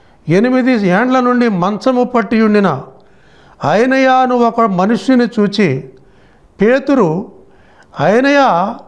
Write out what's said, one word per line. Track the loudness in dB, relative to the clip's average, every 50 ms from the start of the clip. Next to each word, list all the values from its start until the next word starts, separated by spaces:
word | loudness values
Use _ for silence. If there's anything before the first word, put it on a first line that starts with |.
| _ _ _ _ -4 -2
ఎనిమిది | 0 0 2 2 0 0 2 2 0 0 0 0
ఏండ్ల | 0 0 0 0 0 0
నుండి | 0 0 0 0 0 0
మంచము | 0 -2 -2 -2 -4 -2 -2 -2 0 0 -2
పట్టి | -2 -2 -4 -2 -2 0 0 0
ఉండిన | 2 2 2 2 0 -2 -4 -8 -14 -20 -20 -20 _ _ _ _ _ _ -20 -20 -20 -16 -6 -4
అయనయ | -2 0 0 0 2 2 2 2
అను | 2 2 2 2 0 0
ఒక | 0 0 0 0 0
మనుష్యుని | -2 0 0 0 0 0 0 -2 0 0 2 2 2 0 0 -2
చూచి | -2 -2 0 0 0 0 0 -4 -8 -12 -20 -20 -20 _ _ _ _ _ _ _ _ _ _ -2
పేతురు, | 0 0 0 0 0 0 0 0 2 0 -2 -4 -8 -10 -16 -20 -20 _ _ _ _ _ _ _ -20 _ -8 -4
'అయనయ, | -2 0 2 2 2 2 2 2 2 2 2 0 -2 -4 -6 -10 -16